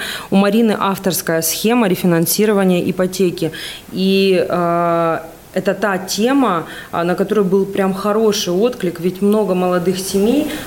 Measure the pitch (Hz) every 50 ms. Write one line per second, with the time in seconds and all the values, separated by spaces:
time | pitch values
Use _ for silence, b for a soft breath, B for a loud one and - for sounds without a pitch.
0 | B B B B B B - 196 196 202 202 226 240 220 196 - - 196 190 175
1 | - 190 165 - - - 165 165 165 - - - - 214 240 247 233 185 185 175
2 | - 185 170 165 170 165 - - 208 208 214 196 196 185 180 175 - - 180 -
3 | 185 185 185 - 196 180 - - 165 156 B B B B B B B - - 180
4 | 185 190 190 196 190 190 185 175 - - - 175 175 170 170 170 175 170 170 170
5 | 165 165 160 - - - - - - - - 185 185 202 185 190 208 208 190 185
6 | 190 - - 196 214 247 277 285 262 220 185 165 156 B B B B B - 175
7 | 170 175 180 180 196 190 208 214 202 185 180 196 190 196 196 202 196 190 190 190
8 | - 208 208 214 226 214 202 208 - 180 175 180 214 240 240 - 185 175 170 -
9 | 160 185 180 185 202 202 208 220 214 190 185 180 185 180 180 180 175 180 185 185
10 | - - - 196 196 220 262 294 302 B B B B